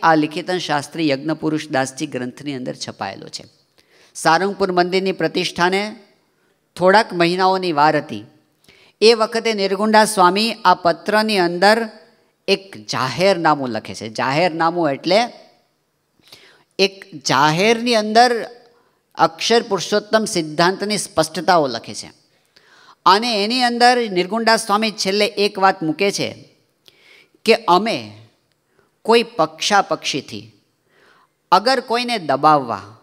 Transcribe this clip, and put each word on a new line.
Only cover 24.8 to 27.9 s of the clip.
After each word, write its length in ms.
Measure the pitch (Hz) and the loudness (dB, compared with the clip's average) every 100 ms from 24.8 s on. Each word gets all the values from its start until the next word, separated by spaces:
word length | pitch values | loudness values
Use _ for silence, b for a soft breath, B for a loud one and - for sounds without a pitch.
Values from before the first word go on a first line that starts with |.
| 220 | -2
છેલ્લે 340 | 208 190 202 208 | -4 -2 0 0
એક 340 | - 202 196 | 0 -2 2
વાત 240 | 190 - | 0 2
મૂકે 280 | 156 151 202 | -4 -2 -2
છે 380 | 190 113 110 - _ _ _ _ b b b b b - | -2 -6 -8 -20 _ _ _ _ b b b b b 0
કે 100 | 226 | 0
અમે 720 | - 180 220 | 2 2 2